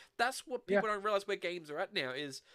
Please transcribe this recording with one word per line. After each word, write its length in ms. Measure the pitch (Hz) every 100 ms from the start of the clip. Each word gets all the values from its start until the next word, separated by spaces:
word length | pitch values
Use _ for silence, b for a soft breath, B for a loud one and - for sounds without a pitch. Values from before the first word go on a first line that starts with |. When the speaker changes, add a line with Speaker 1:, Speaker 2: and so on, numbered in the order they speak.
| b -
Speaker 1:
that's 280 | 240 -
what 180 | 320 247 -
Speaker 2:
Yeah. 120 | 202
Speaker 1:
people 80 | 214
don't 120 | 208
realize 240 | 208 202 202
where 80 | 190
games 340 | 170 175 151
are 80 | 147
at 140 | 185
now, 180 | 202 131
is 320 | 131 143 135 b